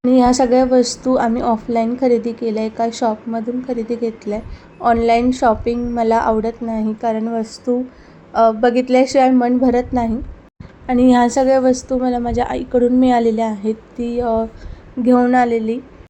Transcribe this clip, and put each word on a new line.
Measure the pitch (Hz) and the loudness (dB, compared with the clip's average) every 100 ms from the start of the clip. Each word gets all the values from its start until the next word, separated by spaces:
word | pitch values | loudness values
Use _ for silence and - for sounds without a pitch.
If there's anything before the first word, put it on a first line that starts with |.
| 247 | 2
आणि | 254 | 4
ह्या | 247 | 4
सगळ्या | 254 254 254 | 2 2 2
वस्तू | 262 254 247 - 262 254 | 4 2 2 -2 -2 0
आम्ही | 233 233 | 0 -2
ऑफलाईन | 240 226 - 226 226 247 | -2 -2 -2 -2 -2 -2
खरेदी | 262 240 226 | 0 0 -2
केल्या, | 226 233 214 | -6 -6 -4
एका | 220 220 233 | -6 -4 -4
शॉपमधून | 226 233 214 - 226 226 247 254 | -2 -4 -4 -6 -8 -6 -8 -6
खरेदी | 240 220 233 | -6 -6 -6
घेतल्या. | 226 220 - 208 - - - - | -6 -8 -10 -10 -10 -18 -20 -4
ऑनलाईन | 247 233 233 233 247 | 0 2 2 2 2
शॉपिंग | 254 247 214 - 233 240 | 2 0 0 -2 -4 -4
मला | 240 226 226 | -2 0 0
आवडत | - 220 220 233 | 2 -2 -2 -6
नाही, | 233 220 220 | -8 -4 -4
कारण | 214 233 220 226 | -4 -4 -4 -4
वस्तू, | 233 220 - - 247 254 - - - - | -6 -6 -8 -4 -2 -4 -12 -20 -20 -10
अ, | - 226 | 2 2
बघितल्याशिवाय | 220 240 240 254 254 262 277 254 | 4 0 2 2 2 2 4 4
मन | 254 240 247 | 4 2 2
भरत | 254 240 247 | 2 0 -2
नाही. | 247 233 226 - - - _ - - - | -2 -2 -4 -8 -16 -20 _ -20 -20 -4
आणि | 247 254 | 2 4
ह्या | 247 240 | 6 4
सगळ्या | 240 262 262 | 2 2 2
वस्तू | 254 254 - 262 | 2 0 -2 -2
मला | 254 247 | -2 -2
माझ्या | 240 233 240 | -2 -2 -2
आईकडून | - 254 254 240 | -4 -2 0 2
मिळालेल्या | 254 254 247 233 220 226 | 4 4 4 2 0 -2
आहेत, | 208 208 220 | -4 -6 -6
ती, | - - 240 240 | -10 -10 -6 -4
अ, | 240 226 226 - - - - - | -2 -2 -4 -10 -18 -18 -14 -4
घेऊन | 254 247 247 247 | 2 4 4 2
आलेली. | 240 233 220 240 - - | 2 0 -2 -6 -8 -20